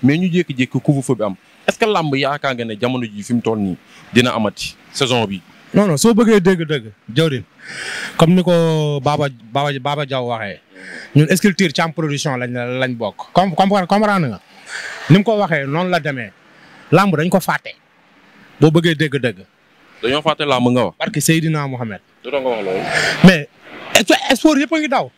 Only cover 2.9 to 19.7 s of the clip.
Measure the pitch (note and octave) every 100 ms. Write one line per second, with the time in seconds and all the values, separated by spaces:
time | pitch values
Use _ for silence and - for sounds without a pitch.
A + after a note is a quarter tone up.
2.9 | B2+ A#2+ G#2 G2 A#2+ A2 A2 G2 F2 _
3.9 | - - A2 B2 A2+ G#2 - - - -
4.9 | - C3 B2 G#2+ G2 _ - - - G3+
5.9 | C#3+ A3+ G#3+ A3+ G#3+ F3+ F#3 D#3+ D3+ A2
6.9 | G#2 - A2+ D#3+ C3 E2+ _ - - -
7.9 | - - - E3 F#3 F3+ E3+ E3 D#3+ D3+
8.9 | C#3+ C#3 D3 D3 A#2+ A#2 C3 D3 C#3 C3
9.9 | D3 C#3+ C3 A#2+ A#2 G#2 F2 _ - F#2
10.9 | - - C#3+ D#3 F#3 G#3 F3+ F#3 C#3 E3
11.9 | D#3+ D#3 C#3+ D#3 B2+ B2 B2 A#2+ B2+ C3
12.9 | A#2+ G#2+ - - - F#3+ D#3+ G3 G3+ F3+
13.9 | G3+ G#3+ G3 D3 G2 _ - - - -
14.9 | - - F3 G#3+ G#3+ F#3+ D#3 C#3 D3+ F3+
15.9 | F3 D3+ C3+ G#2+ _ _ _ - - -
16.9 | D#3+ G3+ D3+ E3+ F#3 - D3+ - - _
17.9 | _ _ _ _ _ - - D3+ D#3+ F3
18.9 | D#3 D#3 C#3 B2 F#2 - _ _